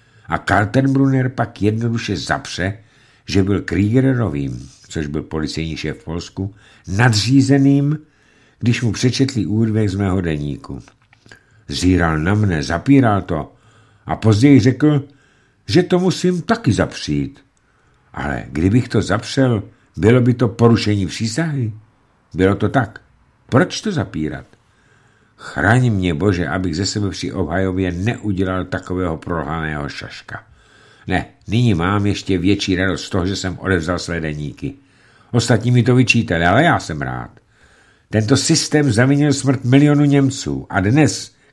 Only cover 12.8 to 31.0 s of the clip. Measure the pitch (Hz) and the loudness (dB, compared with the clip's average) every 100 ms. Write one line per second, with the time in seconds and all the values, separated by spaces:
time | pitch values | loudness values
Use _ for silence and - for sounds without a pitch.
12.8 | 127 139 120 101 - 80 69 _ _ _ | 4 4 4 0 -2 -6 -6 _ _ _
13.8 | _ _ - 78 110 104 143 135 113 - | _ _ -8 0 2 4 6 6 6 2
14.8 | 151 147 135 _ _ _ _ _ - 151 | 2 2 -2 _ _ _ _ _ 0 0
15.8 | 170 180 185 - 180 180 - 226 131 92 | 2 2 2 0 0 -2 -2 0 2 2
16.8 | 78 - - 73 65 - _ _ _ _ | 0 -4 -4 -4 -4 -8 _ _ _ _
17.8 | _ _ _ 73 71 64 53 71 90 123 | _ _ _ -10 -6 -6 -6 0 2 2
18.8 | 123 117 85 107 - - 131 110 - _ | 2 -2 0 -2 -2 0 2 0 -4 _
19.8 | _ - 98 123 123 113 123 - 117 117 | _ 0 4 6 4 2 0 4 4 4
20.8 | 107 104 92 - 113 156 165 139 110 104 | 2 -2 -2 -4 -6 -4 -4 -4 -6 -8
21.8 | - _ _ _ _ 78 95 101 104 135 | -18 _ _ _ _ 0 2 2 0 0
22.8 | 110 - - _ _ _ _ 107 180 - | -2 -8 -20 _ _ _ _ 0 2 -2
23.8 | 220 165 104 80 76 67 65 _ _ _ | -6 -4 -6 -4 -6 -8 -14 _ _ _
24.8 | _ _ _ _ _ _ - - 87 123 | _ _ _ _ _ _ -12 -2 2 2
25.8 | 127 101 90 76 101 87 78 90 92 80 | 2 0 -2 0 0 0 -2 -4 -4 -4
26.8 | 101 110 101 82 - 92 78 87 95 92 | -4 -4 -4 -6 -8 -6 -4 -2 -2 -2
27.8 | 92 87 104 120 107 92 95 92 82 82 | -2 -2 -4 -4 -4 -2 -2 -4 -4 -8
28.8 | - 92 90 78 - 85 71 82 78 76 | -6 -4 -4 -6 -6 -6 -4 -6 -6 -6
29.8 | 73 - - - - - - _ _ _ | -8 -10 -16 -18 -16 -18 -18 _ _ _
30.8 | _ _ | _ _